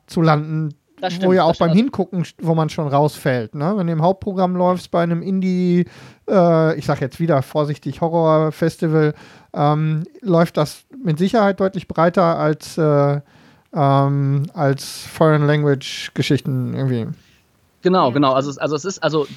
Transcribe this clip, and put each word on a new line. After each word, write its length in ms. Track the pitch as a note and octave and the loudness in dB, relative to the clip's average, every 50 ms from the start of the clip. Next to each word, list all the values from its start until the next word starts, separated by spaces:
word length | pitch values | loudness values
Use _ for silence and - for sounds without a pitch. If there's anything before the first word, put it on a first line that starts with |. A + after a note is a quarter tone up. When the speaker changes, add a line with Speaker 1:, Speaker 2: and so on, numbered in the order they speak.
| _ _ | _ _
Speaker 1:
zu 120 | - F#3+ E3 | -4 0 2
landen, 520 | D#3+ D3+ D3 D3+ D#3 D#3 D#3 D#3+ D3 D3 - _ _ _ - | 2 2 0 -2 -4 -4 -4 -4 -6 -8 -12 _ _ _ -8
Speaker 2:
Das 120 | F#3 F#3 F3 | -6 -6 -4
Speaker 1:
wo 20 | F3+ | 0
Speaker 2:
stimmt, 160 | F#3+ F#3 F#3 | 2 2 4
Speaker 1:
ja 100 | F#3 D#3+ | 4 4
auch 60 | E3 | 2
Speaker 2:
das 80 | E3 - | 2 2
Speaker 1:
beim 100 | F#3 E3 | 0 2
Speaker 2:
stimmt. 120 | D#3+ G3+ A#3+ | 4 2 2
Speaker 1:
Hingucken, 400 | C#4 - - F3+ - - F3+ D#3+ | 2 -2 -4 -6 -4 -4 -6 -6
st-, 100 | - - - - | -6 -8 -6 -4
wo 120 | D#3+ E3 | -2 0
man 120 | D#3+ D#3 D3+ | 0 0 -2
schon 200 | - - D#3 C#3+ | -4 -4 -4 0
rausfällt, 680 | C3+ C#3+ D3+ D3 - - - D3+ B2+ B2 A2 G#2+ - | 2 2 2 2 0 -2 -2 -2 -2 -2 -4 -6 -6
ne? 200 | D3 C#3+ F3 G#3+ | -6 -4 -2 -2
Wenn 100 | G#3 F3 | -2 -2
du 60 | E3+ E3 | -2 0
im 100 | D#3 D#3+ | 0 0
Hauptprogramm 540 | F3+ F#3+ - - G#3 F#3 F#3+ F#3 F3+ F3+ | 0 0 -2 -4 -6 -2 -2 0 0 0
läufst 340 | F3+ F3+ F3+ F3+ F3 - - | 0 2 0 0 -2 -4 -4
bei 120 | - F3 E3+ | -2 -2 0
einem 180 | E3+ E3+ E3+ E3+ | 0 -2 -2 -2
Indie, 640 | F#3+ F#3+ F#3+ F#3 F#3 F3+ F3+ F3+ F3+ F3 F3 F3 - - - - - - _ _ - | -4 -2 -2 0 0 0 0 2 2 2 2 2 0 -6 -14 -20 -20 -20 _ _ 0
äh, 480 | A3 F#3+ E3+ F3 E3 D#3+ D#3+ D#3 D#3+ | 2 4 4 6 4 4 4 2 0
ich 100 | D3+ - | -2 -2
sag 140 | - D3 - | -2 -2 -2
jetzt 200 | C#3+ B2+ - - | -4 -6 -4 -4
wieder 220 | E3 D#3+ D3+ C3+ B2+ | 0 0 2 0 0
vorsichtig, 580 | - - D#3 D3 D3 D3 - - D3 C3+ - | -2 -2 -2 -2 -2 -4 -6 -8 -10 -6 -4
Horrorfestival, 1120 | F3 D#3+ E3 E3+ E3 D#3+ D#3 D#3 D#3 D#3 D3 - E3+ E3 D#3+ - F3 D#3+ D#3 D#3+ D#3 D3+ D3+ - - - - - - _ - | -4 -2 0 0 2 2 2 2 2 0 -2 -2 -2 -2 -2 -2 -2 0 2 2 2 2 0 -4 -12 -20 -20 -20 -20 _ -4
ähm, 480 | - C#3+ D3 D3+ D3+ D#3 D#3 D#3 D3+ E3+ - - - | 0 0 2 2 2 0 -2 -2 -4 -4 -8 -12 -10
läuft 360 | - G3 E3+ E3 E3+ E3 - | -4 0 2 2 2 2 0
das 260 | E3+ D3 C3+ - - _ _ - C4 C4+ | -2 -2 -2 -4 -12 _ _ -18 -8 -4
mit 140 | F3+ D3+ D3+ | -4 -2 0
Sicherheit 420 | F#3+ G3 - A#3 G3+ G3 F#3+ F#3+ | 0 0 2 2 2 2 0 0
deutlich 260 | F#3+ F#3+ - F3+ - | -2 -2 -2 -6 -10
breiter 500 | - - - E3 F3 E3+ G3+ F3+ E3 E3 C#3+ | -6 -2 0 0 2 2 2 2 2 2 0
als, 380 | D3+ D3+ D#3 D3+ - - - F3 | 0 0 -2 -2 -6 -10 -4 0
äh, 420 | D#3 D3+ D3 C#3+ C#3+ C#3+ C#3+ C#3+ C#3 _ _ _ _ _ _ _ _ _ - | 0 2 4 4 2 2 0 -2 -6 _ _ _ _ _ _ _ _ _ -4
ähm, 720 | F3 C#3 C#3 C#3 C#3 C#3 C#3 C#3+ C#3+ C#3 C3+ C#3 C#3+ C#3+ F3+ - | 0 2 4 4 4 2 2 2 0 0 0 0 0 -2 -4 -4
als 520 | F3 D3 C#3 C3+ C#3 - - - - - | -2 0 0 0 -2 -6 -12 -14 -16 -16
Foreign 400 | - - - E3 D#3 D3+ D3+ D3 | -16 -2 0 2 4 4 4 2
Language 640 | C#3+ D3+ D3+ D3 D3 C#3 C3+ - - - - - - - | 2 2 2 2 0 0 0 -2 -8 -12 -12 -12 -10 -6
Geschichten 600 | - C3+ - D3 C3 - D#3+ C3 B2+ B2 A#2+ A#2 | -4 0 0 0 0 0 -2 -4 -4 -4 -4 -4
irgendwie. 320 | B2 C3+ C3 B2+ A#2 A2 A2+ - - _ _ _ _ _ _ _ _ _ _ _ _ - | -4 -2 -2 -2 -2 -4 -6 -10 -12 _ _ _ _ _ _ _ _ _ _ _ _ 0
Speaker 2:
Genau, 260 | F3+ F#3 F#3 D#3 B2 | 2 2 4 2 2
Speaker 3:
Ja. 60 | A#2 | 2
Speaker 2:
genau. 180 | C#3+ D3 C3+ C3 | 2 2 2 2
Also 180 | C3+ C#3 C#3+ | 2 0 -2
es, 80 | C3+ - | -6 -6
also 180 | - C#3+ D3+ | -4 -4 -4
es 80 | C#3+ D3 | -4 -6
ist, 180 | G3 F#3+ - - | -8 -8 -4 -4
also 240 | D3+ D3+ D#3 C#3 - C#3 | -2 0 -2 -2 -4 -8